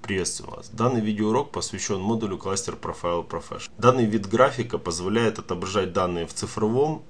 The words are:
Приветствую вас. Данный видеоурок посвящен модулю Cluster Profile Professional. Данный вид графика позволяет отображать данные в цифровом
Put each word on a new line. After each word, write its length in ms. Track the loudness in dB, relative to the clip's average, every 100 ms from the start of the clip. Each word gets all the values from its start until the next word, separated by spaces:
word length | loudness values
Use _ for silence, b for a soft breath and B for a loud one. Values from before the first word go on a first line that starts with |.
Приветствую 500 | -2 -2 -2 -4 -10 -14
вас. 120 | -12
Данный 320 | 0 2 4
видеоурок 500 | 2 2 2 2 0
посвящен 480 | -4 -6 -6 -4 -2
модулю 380 | 0 0 -2 -4
Cluster 420 | -2 -4 -4 -6
Profile 480 | -8 -4 -2 -2 -2
Professional. 440 | -8 -8 -12 -12 4
Данный 260 | 6 6
вид 240 | 2 2 0
графика 480 | 4 4 4 -4 -4
позволяет 640 | -4 -2 0 2 2 0
отображать 560 | -6 -4 0 0 0
данные 320 | 0 0 0 -4
в 80 |
цифровом 680 | -6 -6 0 2 4 2 0